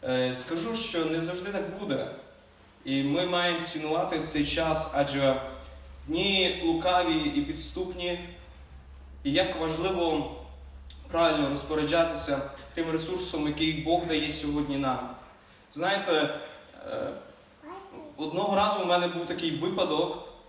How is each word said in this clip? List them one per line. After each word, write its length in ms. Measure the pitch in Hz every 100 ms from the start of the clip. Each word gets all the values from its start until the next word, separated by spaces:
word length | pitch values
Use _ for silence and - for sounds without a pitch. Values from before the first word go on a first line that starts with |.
Е, 300 | 254 - 127
скажу, 420 | - - 330 226 226
що 280 | - 175
не 160 | 160 165
завжди 300 | 165 180 202
так 280 | 190 - -
буде. 300 | 202 131 - - - - - - - -
І 180 | 135 135
ми 240 | 139 160 180
маємо 340 | 175 175 170
цінувати 600 | 175 156 151 160 185 165 -
цей 140 | 151 147
час, 440 | 170 160 156 -
адже 460 | 143 143 139 135 123 - - - - - - 135
дні 560 | 165 196 190 180 -
лукаві 540 | 165 165 180 180 170 156
і 240 | 147 143
підступні. 800 | 147 156 - - 185 185 180 175 175 - - - - - - - - -
І 80 | 143
як 280 | 151 185 170
важливо 720 | 160 156 180 180 165 151 143 - - - - - - - -
правильно 380 | 165 165 151 139
розпоряджатися 920 | 143 - 156 147 165 165 - - 139 - - -
тим 160 | - 165
ресурсом, 560 | 156 175 180 - 160 151
який 260 | 147 160
Бог 340 | 156 160 175 165
дає 240 | 156 151
сьогодні 480 | - 147 147 139 139
нам. 320 | 135 123 123 - - - - - -
Знаєте, 600 | 143 180 196 180 156 143 - - - - - -
е, 200 | - - - - - - - 302 381 - - - 135
одного 360 | 156 165 202 196
разу 240 | 208 196
в 60 | 180
мене 220 | 175 175
був 180 | 170 170
такий 240 | 175 165
випадок. 800 | 143 175 202 170 156 175 - - -